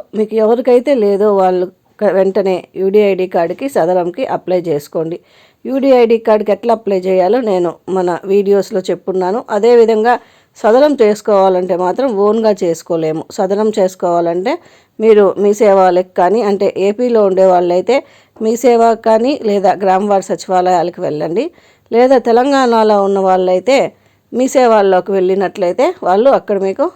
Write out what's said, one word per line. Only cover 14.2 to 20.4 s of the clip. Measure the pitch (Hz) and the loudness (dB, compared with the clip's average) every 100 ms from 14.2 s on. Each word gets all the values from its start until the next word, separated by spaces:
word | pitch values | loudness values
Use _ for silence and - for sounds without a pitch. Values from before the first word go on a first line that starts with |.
| 170 175 214 339 - _ _ - | -2 -2 -4 -6 -10 _ _ -2
మీరు | 220 214 190 - | 2 4 4 2
మీ | 202 | 0
సేవలకు | 208 214 196 185 180 180 - | 2 2 4 4 2 -2 -2
కానీ, | 180 220 | 0 0
అంటే | 208 196 196 - | -2 -2 -2 -2
ఏపీలో | 190 208 247 226 202 | -2 -2 0 0 2
ఉండే | 190 190 | 2 4
వాళ్ళైతే | 180 175 180 185 277 - _ _ - | 4 2 -2 0 -2 -4 _ _ -8
మీ | 220 233 | -4 0
సేవ | 262 233 233 220 | 2 2 2 0
కానీ, | 226 220 247 294 | 0 0 0 -4
లేదా | 220 202 185 | -2 0 0
గ్రామ | 180 196 190 208 | 0 0 0 0
వార్డు | 196 185 | -2 -2
సచివాలయాలకు | 170 | -8